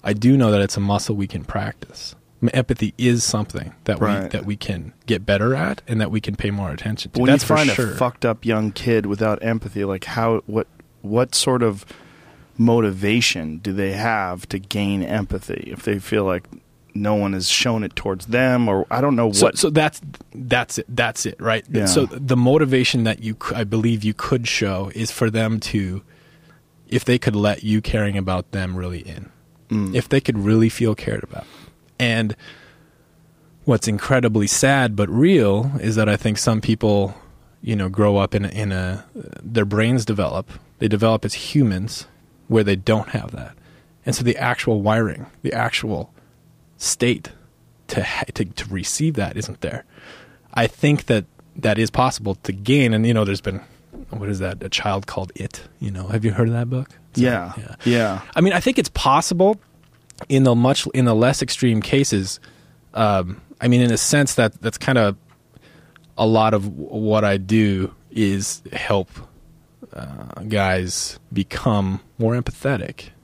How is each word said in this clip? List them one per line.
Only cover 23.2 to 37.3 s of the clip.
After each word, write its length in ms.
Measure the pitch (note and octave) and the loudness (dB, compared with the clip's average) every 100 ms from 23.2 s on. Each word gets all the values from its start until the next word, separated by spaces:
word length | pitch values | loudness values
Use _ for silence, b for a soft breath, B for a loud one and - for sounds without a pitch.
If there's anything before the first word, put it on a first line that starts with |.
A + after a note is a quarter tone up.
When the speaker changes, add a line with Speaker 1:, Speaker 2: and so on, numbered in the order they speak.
Speaker 1:
you, 140 | A2 G#2+ | -6 -6
c-, 140 | - | -6
I 80 | - | -4
believe 380 | G#2+ A2+ A#2 A2+ | -2 0 2 0
you 100 | G#2+ | -2
could 360 | G#2 - C3 A2+ | -4 -2 -2 0
show 420 | - G2+ F#2+ F#2+ | -2 0 -2 -6
is 160 | G#2+ A2 | -6 -6
for 180 | - A#2 | -2 -2
them 300 | A2 A2 A2 | 0 -2 -2
to, 420 | - G#2+ F#2+ F#2 - b b b b b _ _ _ | -2 -2 -2 -6 -12 b b b b b _ _ _
if 160 | B2 | -4
they 120 | - B2 | 0 0
could 200 | - G#2 | 2 0
let 260 | G#2 G#2 | 0 0
you 180 | A2 G#2+ | 0 0
caring 360 | - A2+ G2+ G2 | 0 -2 0 -2
about 320 | F#2+ F#2 - | -2 -4 -4
them 240 | G2 F#2 F#2 | -6 -4 -6
really 240 | F2+ F2+ | -6 -8
in, 300 | - - - _ _ _ _ | -12 -16 -16 _ _ _ _
Speaker 2:
Mm. 260 | G#2+ G2 | -2 0
Speaker 1:
if 140 | A#2 - | -2 0
they 120 | C#3 | 0
could 160 | - A2 | 0 0
really 320 | G2+ A2 A2+ | 2 4 4
feel 280 | - A#2 G#2+ | 2 -2 0
cared 260 | - G#2+ | -4 -6
about. 240 | - - - B B _ _ _ | -8 -14 -16 B B _ _ _
And 340 | B2 A#2 A2 G2+ B B B B B B B B _ _ _ _ - | 0 2 0 -4 B B B B B B B B _ _ _ _ 0
what's 200 | A2+ - | 0 2
incredibly 600 | G#2 - C3 A#2+ A2 G2+ | -4 0 2 4 2 0
sad 480 | - C3+ C#3 B2 G#2 | 2 2 4 2 0
but 120 | G2+ | 0
real 640 | G#2+ E3 F#3 G#2 G2 C3 C#3 | 4 6 6 6 4 0 -2
is 140 | A2 | -2
that 140 | A2 G#2+ | 2 2
I 80 | G2+ | 2
think 220 | A2+ G#2 | 0 0
some 220 | - A2 | 0 0
people, 540 | - - A2 G2+ F#2+ G2 B | 0 0 4 2 2 -4 B